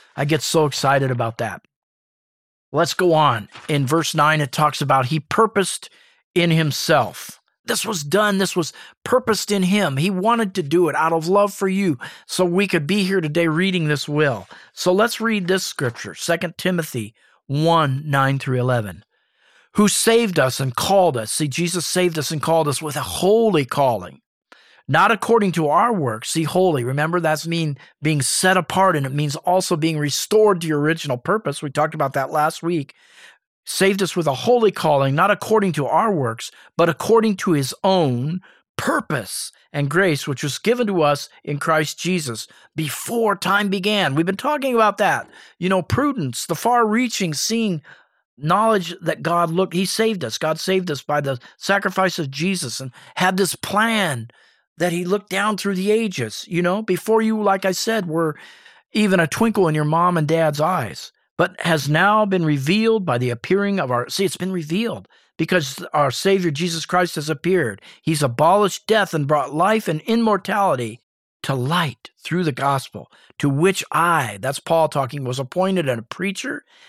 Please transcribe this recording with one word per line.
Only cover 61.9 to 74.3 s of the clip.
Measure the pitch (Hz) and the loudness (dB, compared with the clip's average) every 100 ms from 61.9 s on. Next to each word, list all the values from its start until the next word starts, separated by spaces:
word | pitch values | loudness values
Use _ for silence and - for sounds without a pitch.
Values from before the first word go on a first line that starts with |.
| 156 196 214 214 | 2 4 4 2
been | 185 160 | 0 0
revealed | 143 135 202 226 226 180 | 0 0 2 2 2 0
by | 123 | -2
the | 123 | -2
appearing | 117 - 190 202 196 | -4 0 0 0 0
of | 139 | 0
our, | 123 123 | -2 -2
see, | - 190 | -2 -2
it's | - | -2
been | 185 | -6
revealed | 185 151 180 233 107 92 _ _ - | -6 -4 -2 -2 -6 -14 _ _ -6
because | 160 185 139 - - | 0 0 -2 -8 -4
our | 151 139 | 0 0
Savior | - 190 196 175 | 0 2 2 2
Jesus | 143 175 165 - | -2 -4 -4 -2
Christ | 180 180 - | 0 0 -2
has | 151 | -6
appeared. | 151 180 185 127 98 - - | -4 0 0 0 -4 -14 -10
He's | - 156 | -4 0
abolished | 143 120 156 202 202 - - | 0 2 4 4 2 -2 0
death | 214 190 | 0 2
and | 160 143 | -2 0
brought | 151 127 | 0 0
life | 147 185 220 208 | 0 2 2 0
and | 156 | -4
immortality | - 226 226 202 196 202 196 135 117 117 _ _ _ _ | -2 0 2 0 -2 0 0 0 -4 -10 _ _ _ _
to | - | -4
light | 135 123 170 160 117 - _ | -2 -2 -2 -2 -6 -16 _
through | - 170 | -6 -4
the | 165 | -2
gospel, | 135 139 139 - 95 - _ _ - | -2 0 -2 -4 -14 -20 _ _ -4
to | 143 | -2
which | 139 185 190 - | 2 2 0 -2
I, | 151 170 165 120 | 0 2 2 0